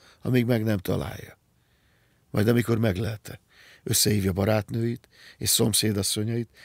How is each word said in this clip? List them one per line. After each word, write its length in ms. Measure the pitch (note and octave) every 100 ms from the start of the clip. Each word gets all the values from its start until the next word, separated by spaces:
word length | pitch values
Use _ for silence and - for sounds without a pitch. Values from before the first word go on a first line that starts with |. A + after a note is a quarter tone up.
| - _
amíg 240 | A#2 B2
meg 180 | A#2 A#2
nem 160 | A2 G2+
találja? 600 | - G2+ - G2 - - _ _ _ _ _ _ _ _ _
Majd 180 | - G#2
amikor 300 | A#2+ A2+ A2+
meglelte, 640 | A2+ F2+ G#2 A2 - - _ _ - -
összehívja 500 | - A2+ A#2+ G#2 F#2+
barátnőit 760 | F2+ G2 G#2+ - A#2 A#2 A#2 - _ - -
és 120 | G#2+
szomszédasszonyait, 1000 | - A#2 G#2+ A2 G2 F#2+ - G#2+ A#2 A2+ -